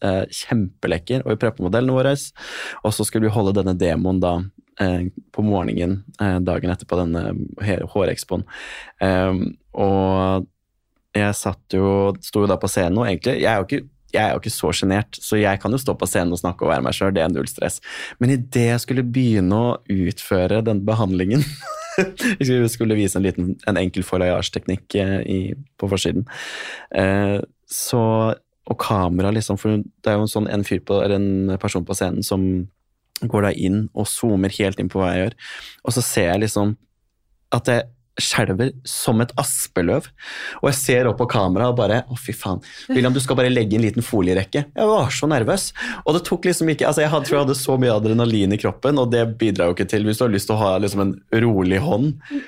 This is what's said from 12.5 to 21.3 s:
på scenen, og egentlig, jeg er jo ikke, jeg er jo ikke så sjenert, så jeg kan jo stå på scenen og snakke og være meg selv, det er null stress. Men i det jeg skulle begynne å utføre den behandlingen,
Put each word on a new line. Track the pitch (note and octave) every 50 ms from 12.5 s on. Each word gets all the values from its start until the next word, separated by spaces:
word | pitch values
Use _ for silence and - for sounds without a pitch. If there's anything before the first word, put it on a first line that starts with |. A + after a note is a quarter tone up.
| F#2
på | - - G2+
scenen, | - G#2 F2+ E2+ F#2
og | A2+ A#2+
egentlig, | A2 F2+ E2 - B2 - -
jeg | D#2+ G#2+
er | A2+ G2
jo | F#2
ikke, | - C#3+ D3 - - _ _ _ _ -
jeg | G2 G#2+
er | F#2+
jo | B1+ -
ikke | - A2+ -
så | - - D#2
sjenert, | - - G2 F#2+ F#2+ G#2 G#2+ - - -
så | - - A2 G#2
jeg | G#2 G2 G2 G2
kan | - G2+
jo | B2
stå | C3+ - - - -
på | F#2 F#2
scenen | - G2+ F2 F2
og | F2 E2+
snakke | - F2+ F2+ - -
og | D#2+
være | D#2+ C2
meg | B1+ B1 -
selv, | - G2 G2
det | F#2+ E2+
er | D#2+ E2+
null | E2+ C#2+ -
stress. | - - - - F2 - - - - - - - - - -
Men | B2 B2
i | C#3
det | B2 B2 B2+ - B2 A#2 A#2
jeg | A#2+ A#2
skulle | - - B2 C3 B2
begynne | A#2+ A#2 C3 B2+ A#2 G#2+ G2+ F2+ F#2
å | G2+ A2+ A#2+ B2 - - _
utføre | - G2+ F#2+ F2 F2 - - - - G#2 F#2 F2+ F#2 G2+ A2 A2
den | A2+ G#2+ G2 G2
behandlingen, | G#2+ A2 A#2 G#2+ F#2+ F#2+ F2+ F#2 G2